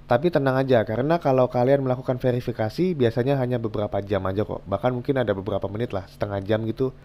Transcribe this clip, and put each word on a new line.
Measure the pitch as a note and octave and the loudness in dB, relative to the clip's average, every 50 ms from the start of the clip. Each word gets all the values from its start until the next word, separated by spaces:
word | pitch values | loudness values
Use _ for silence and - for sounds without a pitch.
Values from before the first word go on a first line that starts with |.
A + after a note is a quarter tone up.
| - - | -2 0
Tapi | B2 A#2+ D#3 F3 E3+ | 0 2 2 2 0
tenang | D3+ C#3 C3+ C3 | 2 0 2 2
aja, | C3 C3+ C3 B2+ A2+ | 2 2 4 4 4
karena | G#2 - G#2+ A2 C3 D3+ E3 E3+ | 4 2 0 -2 0 0 0 2
kalau | - D3 C3 C3 B2+ | 2 2 4 4 4
kalian | B2 - B2 B2 C3 C#3 C#3 C3+ | 2 2 2 4 4 4 2 2
melakukan | B2+ B2+ C3 C3 - B2+ | 0 -2 -2 -2 -4 -4
verifikasi, | B2+ - B2+ A#2+ B2 - B2+ A2+ - A2 G#2+ - - F3 F#3 F3+ | 0 0 0 0 0 -2 -4 -4 -2 -2 -2 0 0 0 0 2
biasanya | C#3+ B2 A2+ - B2+ A#2+ C3+ C#3+ | 2 2 2 2 2 0 2 2
hanya | C3+ B2+ B2 B2 A#2+ | 0 0 0 -2 -2
beberapa | A2+ G#2+ G#2+ G#2+ G#2 G#2 - G2+ | -2 -2 -2 -2 -4 -2 -2 -4
jam | G2 G2 G#2 F#2+ F#2+ | -2 0 -2 0 0
aja | F#2+ F#2+ G2+ | 0 0 -2
kok. | G#2 - - - - | -2 -2 -4 -8 -6
Bahkan | F2 G2 G2 - B2+ B2+ | -4 -4 -2 0 -2 -2
mungkin | B2 B2 - C#3 C3 | -2 -2 -2 0 0
ada | A#2+ G#2 G2 | 2 0 0
beberapa | G2 F#2+ G#2+ G2 G2 - G2 | -2 -2 -4 -4 -4 -4 -4
menit | G2+ G#2+ A#2+ A#2 - | -4 -4 -6 -4 -4
lah, | F#2+ F2+ - | -8 -8 -8
setengah | - - A2 G#2 G2+ G2 | -8 -6 -6 -4 -4 -4
jam | F#2+ F#2+ A2 A2 A2+ | -2 0 0 0 0
gitu, | A2 A2 - C3 C3 - - - | -4 -2 -2 -2 -4 -4 -8 -16